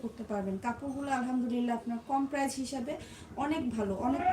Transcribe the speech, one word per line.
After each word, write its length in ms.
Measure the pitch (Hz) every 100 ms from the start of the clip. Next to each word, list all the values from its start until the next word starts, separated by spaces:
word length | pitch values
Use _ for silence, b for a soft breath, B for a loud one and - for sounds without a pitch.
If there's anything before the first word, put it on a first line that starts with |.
পরতে 220 | 226 -
পারবেন। 340 | 214 208 196 190
কাপড়গুলো 540 | 240 233 277 269 285
আলহামদুলিল্লাহ 640 | 262 247 254 233 240 240 233
আপনার 220 | 240 233 -
কম 180 | 277 269
প্রাইস 300 | 285 277 -
হিসাবে 420 | 254 262 247 - B B B -
অনেক 320 | - 311 247
ভালো, 240 | 220 196 190
অনেক 260 | 247 330 359